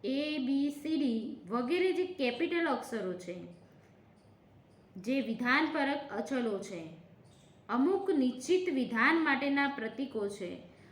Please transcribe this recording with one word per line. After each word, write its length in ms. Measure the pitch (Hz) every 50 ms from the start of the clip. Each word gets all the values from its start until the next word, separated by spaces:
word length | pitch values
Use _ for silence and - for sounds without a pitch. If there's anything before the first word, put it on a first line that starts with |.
| -
એ, 340 | 226 262 277 294 302 302 294
બી, 320 | 254 247 277 277 285 294
સી, 280 | 294 294 - 311 320 269
ડી 380 | 294 247 226 220 220 - - - - 175
વગેરે 460 | 220 247 247 247 339 359 370 370 330
જે 120 | 339 370
કેપિટલ 600 | 370 - - 269 240 240 - 339 - 339 339 339
અક્ષરો 480 | 302 262 233 - - 233 220 185 185 180
છે, 220 | 180 - - 180 175 170 - - - - - - - - - - - - - - - - - - - - - - - - _ - - - - - 190
જે 240 | 185 226 262 277
વિધાન 460 | 247 233 220 - 247 240 262 294 320 302 320
પરક 380 | 302 277 277 294 - - -
અચલો 480 | - 208 226 - 277 254 233 226 202 190
છે, 300 | - - 196 170 160 160 165 - - - - - - - - - - - - - - -
અમુક 400 | 214 247 269 349 392 381 392 -
નિશ્ચિત 640 | 330 285 254 247 233 - - - 359 370 370 349 285
વિધાન 500 | 262 240 196 233 220 240 285 330 330 320
માટેના 440 | 302 277 262 285 285 277 277 285 277
પ્રતીકો 600 | 277 - 220 220 220 - 277 262 - 220 202 202
છે 260 | 202 - 190 175 180 175 - - - - - -